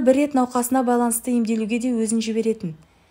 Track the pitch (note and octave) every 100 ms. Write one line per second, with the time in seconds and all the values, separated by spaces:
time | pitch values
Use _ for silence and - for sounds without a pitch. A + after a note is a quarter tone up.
0 | B3 C4 D4 C4 B3 B3 A#3+ C4 B3 A#3+
1 | A#3+ A3+ B3+ A#3+ A3 A3+ G#3 A#3 B3+ A#3
2 | A3 A3+ A3 A3 A3 A3 E3+ D#3 - _
3 | _